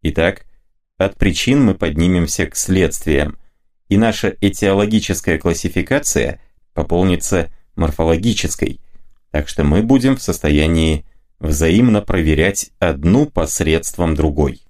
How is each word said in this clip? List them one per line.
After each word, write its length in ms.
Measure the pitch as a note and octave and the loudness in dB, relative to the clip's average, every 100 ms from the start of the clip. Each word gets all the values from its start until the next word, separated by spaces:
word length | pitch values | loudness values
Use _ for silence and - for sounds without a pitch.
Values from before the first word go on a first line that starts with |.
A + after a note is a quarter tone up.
Итак, 420 | D#2+ C#2+ E2 G2 - - _ _ _ _ | -2 0 0 -2 -16 -20 _ _ _ _
от 180 | F#2+ - | -4 2
причин 480 | G#2 E2 - C#3+ | 0 2 2 4
мы 100 | A#2+ | 4
поднимемся 720 | - E2 D2+ F2 F2+ E2 - E2 | 2 -2 0 0 2 0 -2 -4
к 80 | |
следствиям, 840 | - - F#2+ E2 - - C#2 D2+ - - _ _ _ _ | -4 -2 2 0 -2 -2 0 0 -6 -20 _ _ _ _
и 80 | G2+ | 2
наша 400 | A2+ A2 G#2 - | 2 0 -4 0
этиологическая 1000 | G2+ G2+ G2+ G2 G#2 A2 - G2 - D#2 | -2 0 0 2 2 0 0 -4 -2 0
классификация 1000 | F2 E2 - - - C#3 - - A#1+ - - _ _ | -2 -2 -2 -4 -2 -2 0 -2 -2 -6 -18 _ _
пополнится 760 | - D2 F2 F#2 F2 - F#2 E2 - - - | -6 -2 0 2 0 0 -2 -2 -10 -16 -4
морфологической, 1040 | E2 - E2 E2 A2+ G#2+ - - - - - - - - _ | -2 0 0 2 0 -2 -4 -4 -4 -6 -16 -20 -20 -20 _
так 180 | D2+ D2 | -6 -4
что 160 | - | -2
мы 180 | D2 E2 | 0 2
будем 340 | A2+ C3+ B2+ B2+ | 4 2 2 0
в 60 | |
состоянии 800 | - D#2+ D#2 D2 D#2 E2 D#2+ D2+ - - _ _ | -4 -4 0 2 2 2 0 -2 -6 -20 _ _
взаимно 600 | D#2+ D2 D#2+ F#2+ B2 G#2+ | -4 0 2 4 4 2
проверять 680 | G#2 F#2+ D#2 D2+ F2+ G2+ - _ | 0 0 2 2 2 -2 -10 _
одну 480 | F2 C#2 D#2+ A#2 D3 | -4 0 2 2 2
посредством 880 | - D#2+ - D#2 D#2+ - - E2+ | -2 -4 -2 0 0 -2 -4 -2
другой. 460 | D2+ D#2 C#2+ C#2 B1+ | 0 -2 0 -2 -4